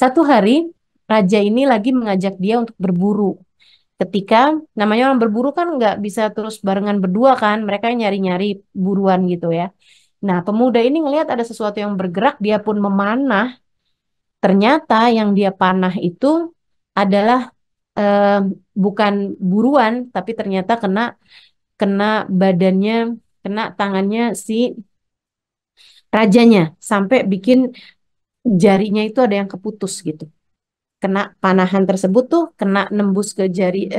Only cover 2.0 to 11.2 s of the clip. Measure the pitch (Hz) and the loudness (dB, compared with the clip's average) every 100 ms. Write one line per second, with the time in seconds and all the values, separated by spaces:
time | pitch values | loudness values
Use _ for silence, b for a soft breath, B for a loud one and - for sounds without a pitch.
2 | 220 190 190 190 196 240 233 - 190 175 | 0 -2 -2 -4 -2 -2 -4 -4 -2 0
3 | 202 214 196 - _ _ b b b - | 0 0 -2 -4 _ _ b b b -8
4 | 185 202 196 226 285 311 311 220 208 226 | -4 -4 2 4 4 0 -6 -2 0 2
5 | 269 254 226 214 277 349 349 277 214 202 | 2 2 0 0 -2 -2 -4 0 -2 -2
6 | 208 220 214 214 214 220 190 196 208 202 | -6 -4 -4 -4 -10 -6 -4 -2 -2 -2
7 | 185 202 262 254 214 214 208 202 233 247 | 0 2 2 4 0 -2 -4 -4 -2 -2
8 | 208 196 190 180 208 196 _ 196 185 196 | -2 -2 -2 -2 -4 -6 _ -4 -2 0
9 | 196 185 180 175 175 165 185 _ b b | 2 2 0 -2 -2 -4 -4 _ b b
10 | b _ 202 180 180 214 254 233 247 320 | b _ -4 -2 -2 0 2 2 2 0
11 | 294 302 | 0 -2